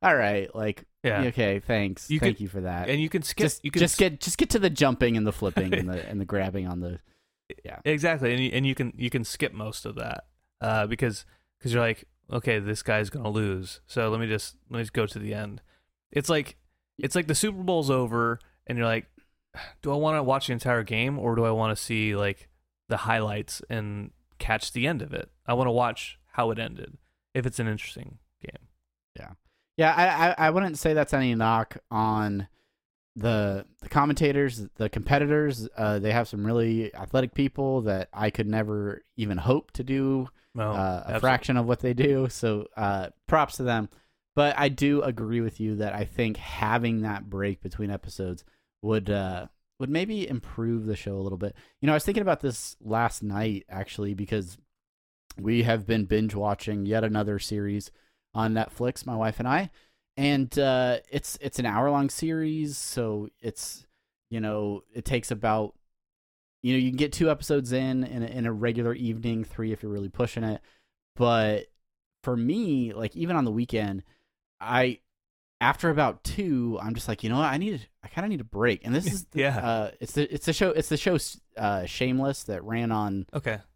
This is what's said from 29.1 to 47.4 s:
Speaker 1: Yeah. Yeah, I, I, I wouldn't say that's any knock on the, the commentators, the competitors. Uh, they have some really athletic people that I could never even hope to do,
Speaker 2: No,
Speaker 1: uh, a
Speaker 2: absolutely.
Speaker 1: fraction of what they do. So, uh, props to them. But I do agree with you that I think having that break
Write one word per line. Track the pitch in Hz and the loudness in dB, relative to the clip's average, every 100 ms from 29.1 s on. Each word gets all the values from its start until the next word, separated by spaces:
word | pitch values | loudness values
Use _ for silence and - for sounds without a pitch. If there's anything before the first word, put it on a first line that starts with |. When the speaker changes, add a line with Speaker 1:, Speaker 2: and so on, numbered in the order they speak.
| - | -18
Speaker 1:
Yeah. | - 90 _ _ _ - | -16 -18 _ _ _ 4
Yeah, | 160 | 4
I, | 160 180 156 165 165 | 8 6 6 4 6
I, | 156 | 4
I | |
wouldn't | 175 196 151 | 4 0 0
say | 160 | 2
that's | 156 147 | 2 4
any | 143 127 | 2 2
knock | 117 110 113 110 - - | 2 4 2 0 -8 -6
on | 110 110 107 107 101 95 _ _ _ _ _ _ - | 0 2 2 0 -2 -6 _ _ _ _ _ _ -4
the, | 113 113 101 98 - _ | 0 2 2 -2 -6 _
the | - | 0
commentators, | 147 143 143 151 139 139 117 101 - | 2 4 4 4 4 0 -2 -10 -4
the | 107 | -2
competitors. | - 104 143 147 151 151 123 110 - | -2 2 4 4 4 2 -2 -8 -2
Uh, | 107 104 | 0 0
they | 104 | 2
have | 113 113 | 2 0
some | 104 104 | -2 0
really | 117 113 113 110 | 2 2 2 -2
athletic | - 95 131 127 | -6 -2 0 0
people | - 139 - 135 131 | 0 -2 0 0 0
that | 107 95 92 | 0 0 -2
I | - 107 | -2 -2
could | - 104 | 0 0
never | 110 107 104 101 - - - | 0 0 -2 -4 -6 -12 -4
even | 104 92 | -2 0
hope | 82 139 - | 2 2 0
to | - | -8
do, | 127 135 135 135 127 - _ | -2 0 2 2 -2 -10 _
Speaker 2:
No, | 117 107 | -4 -2
Speaker 1:
uh, | |
a | 101 95 90 | 0 0 -2
Speaker 2:
absolutely. | - 113 | -4 0
Speaker 1:
fraction | 127 127 - 123 | 2 2 2 2
of | 117 | 2
what | 120 | 2
they | 127 | 0
do. | 120 139 135 131 | 2 4 4 0
So, | - 117 104 - - | 0 -2 0 -4 -4
uh, | 104 98 92 - - | -2 -2 -4 -12 0
props | 156 143 - | 2 2 0
to | |
them. | 127 113 104 - _ _ _ - | -2 0 -2 -10 _ _ _ 2
But | 147 143 | 2 4
I | 139 | 0
do | 131 143 143 | 2 4 4
agree | 135 117 110 117 | 2 -2 -2 0
with | 113 - | 0 -2
you | 110 107 | -2 0
that | 104 | -2
I | 98 | -2
think | 101 - 117 107 | -4 0 -2 -2
having | - - 107 120 120 113 | -8 -4 0 2 2 0
that | 107 101 101 | -2 -4 -6
break | 98 | -4